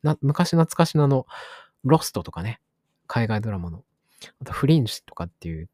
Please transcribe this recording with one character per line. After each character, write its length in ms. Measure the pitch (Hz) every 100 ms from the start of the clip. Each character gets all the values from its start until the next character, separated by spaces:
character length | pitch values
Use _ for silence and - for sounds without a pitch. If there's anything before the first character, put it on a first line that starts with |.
な-、 140 | 151 156
昔 280 | 139 143 175
懐 160 | 170 160
か 200 | - 165
し 100 | 151
の 80 |
あ 40 | 143
の、 180 | 131 - - - - - _
ロ 140 | 127 160
ス 140 | -
ト 100 | 98
と 80 | -
か 120 | -
ね、 180 | 104 - _ _ _ _ -
海 200 | 117 110
外 140 | 110
ド 100 | 110
ラ 80 | 98
マ 120 | 85
の、 120 | 85 - _ _ _ - -
あ 40 |
と 80 | -
フ 140 | - 139
リ 120 | 160
ン 60 |
ジ 180 | 113 -
と 100 | -
か 100 | -
っ 40 | 85
て 200 | _ 85
い 140 | 80
う 60 | 82